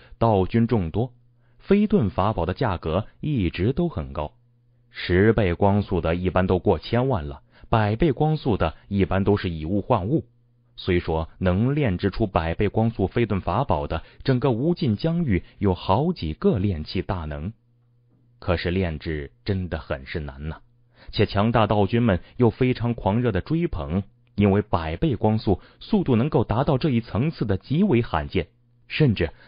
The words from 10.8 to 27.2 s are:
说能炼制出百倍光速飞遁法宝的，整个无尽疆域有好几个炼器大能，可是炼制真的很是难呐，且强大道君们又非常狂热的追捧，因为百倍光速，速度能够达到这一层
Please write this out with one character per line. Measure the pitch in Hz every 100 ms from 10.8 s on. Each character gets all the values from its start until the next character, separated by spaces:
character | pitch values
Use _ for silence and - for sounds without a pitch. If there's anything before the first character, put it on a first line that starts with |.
| - 87
说 | 85 80 82 -
能 | 92 92 120
炼 | 147 127 87
制 | 101
出 | - 101
百 | 90 80
倍 | 85 101
光 | 113 113
速 | 117 95
飞 | 123 117
遁 | 98
法 | - 98
宝 | - 80 73
的， | 80 - -
整 | - 127
个 | 139
无 | 110 156 175
尽 | 139 101
疆 | 160 170 156
域 | 90 - -
有 | 98
好 | 87 - 101 165
几 | 170 78 78
个 | 196 151
炼 | 101 80
器 | - 98
大 | - 92 78
能， | 73 87 - _ _ _ _ _ _ _ -
可 | - 85
是 | 87
炼 | 90 87 76
制 | 85 76 69 _
真 | - 95 90
的 | 80
很 | - 71 -
是 | 85
难 | 71 67 78
呐， | - _ _ _ _ -
且 | - 101
强 | 98 110
大 | 117 104
道 | 104 98
君 | 117
们 | 120 87 - -
又 | 117
非 | - 127 123
常 | 120
狂 | 113 95 110
热 | 123
的 | 95
追 | - 165 175
捧， | - 71 87 - _ _ -
因 | 101
为 | 101
百 | 104 87 80 85
倍 | 165 -
光 | 107 110
速， | - 92 - -
速 | - 208
度 | 156 110
能 | 147
够 | 143
达 | 107 107
到 | 135 131
这 | 160
一 | 117
层 | - 92